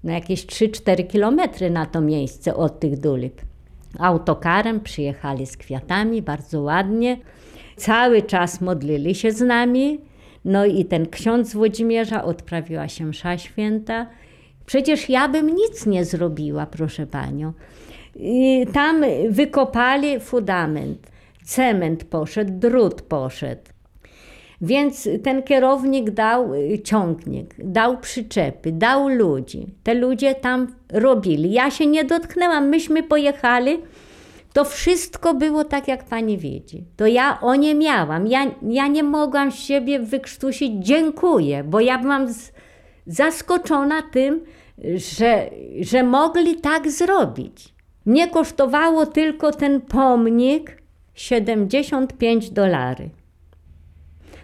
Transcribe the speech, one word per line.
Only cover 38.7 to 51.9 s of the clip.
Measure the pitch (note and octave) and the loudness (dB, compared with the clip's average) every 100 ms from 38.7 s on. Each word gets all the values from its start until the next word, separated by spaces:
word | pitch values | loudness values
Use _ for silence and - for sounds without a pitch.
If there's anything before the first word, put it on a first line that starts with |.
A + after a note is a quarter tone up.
| A#3+ C#4+ | 0 2
nie | D4 | 2
mogłam | D4 D4+ D4+ C#4 C#4 | 2 0 0 0 0
z | C4+ | -4
siebie | - C#4 B3 C#4 | -2 -2 0 -2
wykrztusić | A3+ C4 - - C4+ - C#4 G#3 F#3 | -2 -6 -6 -6 -6 -2 -4 -2 2
"dziękuję", | D4 D#4+ D#4 F4+ C#4 C#3+ C#3+ | 2 2 0 2 2 2 -2
bo | C#3+ G3+ | -2 2
ja | A#3+ B3+ | 2 2
byłam | B3+ C#4 C4 | 0 0 -2
z-, | A3+ - - - - - _ - | -6 -14 -20 -20 -20 -20 _ -10
zaskoczona | E3+ D4+ D#4+ - F4+ F4+ D4 C#4 D#4 | 0 0 0 -2 -2 2 0 2 -2
tym, | D#4 B3+ C4+ D#4+ - - - - - F3+ | -2 0 0 -2 -6 -20 -20 -12 -6 -6
że, | - - A#3 G#3+ - G#1+ B1 E2 | -6 0 4 4 0 -12 -14 -8
że | F3+ B3+ | 0 2
mogli | B3+ C4+ D#4+ E4+ E4+ E4 | 4 4 2 2 2 0
tak | C#4+ D#4+ D4+ | -2 0 -2
zrobić. | C#4+ F4 G4 C3 A#2 - - - _ _ _ - | -2 2 2 2 -4 -12 -14 -20 _ _ _ 2
Mnie | C4 E4+ | 4 4
kosztowało | E4 D#4 - C4+ C#4+ E4 D#4+ D#4 | 2 0 0 2 4 2 4 2
tylko | D#4 D#4 D#4 D#4 | 2 0 0 -2
ten | D4 C#4+ C#4 | 0 0 0
pomnik | - C4+ C4 B3 A3+ A#3 B3 D#4 D4+ - _ _ _ | 0 2 4 4 4 4 4 2 -2 -20 _ _ _
siedemdziesiąt | - - A#3+ G#3 A3 G3 C4+ C#4+ | -18 -2 0 2 0 2 0 0